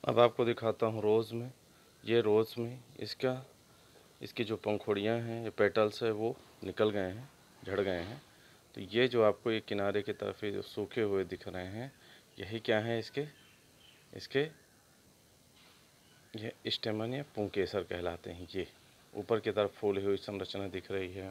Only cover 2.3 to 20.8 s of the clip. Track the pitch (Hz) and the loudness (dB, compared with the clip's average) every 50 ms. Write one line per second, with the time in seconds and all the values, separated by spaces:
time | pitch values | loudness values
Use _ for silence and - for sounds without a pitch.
2.3 | 104 107 113 - - 120 117 117 123 131 120 - - - - 107 - - - 127 | 6 6 4 2 -2 -6 -6 -6 -6 -12 -16 -18 -12 -12 -10 -10 -6 -2 -2 -2
3.3 | 127 131 131 - - - - - - - - - - - - - - - - - | -2 -2 -8 -16 -20 -20 -20 -20 -20 -20 -20 -20 -20 -20 -20 -20 -18 -14 -14 -12
4.3 | - - 120 101 110 104 - 104 107 101 - - 104 101 101 107 117 117 117 117 | -4 -4 -2 -2 -2 -2 0 -2 -2 -2 0 0 0 2 2 2 0 0 0 -4
5.3 | 113 117 117 110 - - 104 101 98 110 107 107 104 - 120 113 110 104 110 113 | -6 -6 -6 -8 2 4 4 4 6 4 4 4 2 0 -2 -2 0 0 0 -2
6.3 | 135 - - - - - - 95 92 - 110 107 101 104 95 92 92 110 131 139 | -2 -4 -12 -20 -18 -10 -8 -8 0 2 2 2 4 0 -2 -2 -4 -6 -10 -14
7.3 | - - - - - - - 95 98 95 101 98 92 87 85 95 117 143 - - | -18 -20 -20 -20 -20 -16 -8 -4 0 0 2 2 0 -2 -2 -6 -8 -12 -16 -20
8.3 | - - - - - - - - - 110 101 92 101 113 127 127 120 120 110 107 | -20 -20 -20 -20 -20 -20 -20 -18 -12 -12 -10 -2 2 2 2 4 6 6 6 6
9.3 | 104 - - 120 113 110 - - 107 101 98 101 98 104 101 - 104 - 104 101 | 4 2 -2 -2 -2 -2 -2 -4 -4 0 0 0 0 0 -2 -2 -4 -4 -4 -6
10.3 | 95 - - 104 101 98 98 - - - 104 95 - 123 110 104 101 98 95 85 | -4 -4 -6 -4 -4 -4 -6 -6 -6 -6 -6 -4 -2 -2 0 2 2 0 0 -2
11.3 | 92 90 - 104 92 92 90 92 95 110 123 135 131 - - - - - - _ | -4 -10 -8 -10 -8 -8 -8 -6 -8 -8 -10 -10 -12 -18 -20 -20 -20 -20 -20 _
12.3 | _ - 101 95 107 113 110 - 113 107 107 117 117 113 110 - - 139 147 147 | _ -12 -10 -8 -8 -6 0 2 2 4 4 2 0 -2 -2 -4 -6 -6 -6 -6
13.3 | - - - - - - - - - - - - - - - - - - - - | -10 -20 -20 -20 -20 -20 -20 -20 -20 -20 -20 -20 -20 -20 -20 -16 -14 -14 -14 -2
14.3 | - 135 147 160 156 - - _ _ _ _ _ _ _ _ - _ _ - _ | -2 -2 -2 -2 -6 -18 -20 _ _ _ _ _ _ _ _ -20 _ _ -20 _
15.3 | _ _ _ _ _ - - - - - - - _ - _ - - - - - | _ _ _ _ _ -20 -20 -20 -20 -20 -20 -20 _ -20 _ -20 -20 -20 -20 -14
16.3 | - 110 104 113 - - - 117 - - - 117 107 107 110 113 127 139 143 - | -10 -8 -8 -8 -8 -6 -4 -4 -4 -2 -2 -2 -2 -2 -2 -2 -2 -4 -6 -6
17.3 | - - 104 95 - 101 92 87 - 101 87 - 90 87 87 87 85 87 - 92 | -4 -2 -2 -2 0 0 0 0 0 -4 -2 -2 -4 -4 -2 -4 -4 -6 -8 -12
18.3 | 87 85 90 87 - 95 85 - - - - - - - - - - - 101 - | -10 -10 -12 -8 -6 -6 -6 -6 -10 -20 -20 -20 -20 -20 -20 -12 -10 -10 0 0
19.3 | 117 110 - 113 98 104 104 98 - - - 104 101 98 98 101 101 92 - - | 0 2 2 0 2 2 2 2 0 0 0 2 2 2 2 2 0 0 -2 -6
20.3 | 104 98 92 - - 101 98 95 90 92 | -6 -6 -6 -6 -6 -6 -6 -4 -6 -8